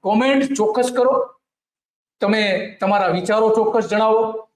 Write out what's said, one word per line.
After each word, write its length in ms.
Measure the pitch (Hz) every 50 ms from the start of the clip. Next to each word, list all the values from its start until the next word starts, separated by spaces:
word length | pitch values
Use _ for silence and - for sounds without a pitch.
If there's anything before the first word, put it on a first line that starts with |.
કોમેન્ટ 540 | _ 190 214 220 254 269 277 269 277 269 277
ચોક્કસ 340 | - 214 214 - 254 247 247 247
કરો, 340 | 247 247 254 277 - 523 - - _ _ _ _ _ _ _ _ _ _ _ _ _ _ _ _ _
તમે 560 | - 202 214 220 214 202 190 180 - - - -
તમારા 260 | 196 190 208 202 196
વિચારો 420 | 180 165 180 180 - 214 220 220 220
ચોક્કસ 400 | 214 220 220 220 - 233 214 170
જણાવો. 600 | 202 214 220 220 220 226 226 220 220 - - _ _